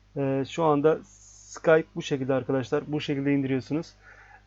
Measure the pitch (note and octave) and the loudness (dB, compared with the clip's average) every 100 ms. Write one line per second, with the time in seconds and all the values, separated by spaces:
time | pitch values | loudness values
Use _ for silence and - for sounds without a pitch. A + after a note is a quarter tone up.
0 | _ C#3+ C#3 C3+ B2+ - D#3+ C#3+ D3+ - | _ -4 -2 -2 -4 0 2 4 2 2
1 | - - - - - - - D#3+ D#3+ E3+ | -4 -20 -20 -20 -20 -2 4 4 2 -8
2 | - C#3+ C3 C3 B2 C3+ B2 D3 C#3+ D3+ | -4 -4 0 -2 0 -2 -2 -4 -2 -6
3 | - C#3 C#3 C#3 C3+ C3 - D3+ - - | -4 -2 0 0 0 -2 -2 -6 -6 -16
4 | - - - - | -20 -20 -20 -20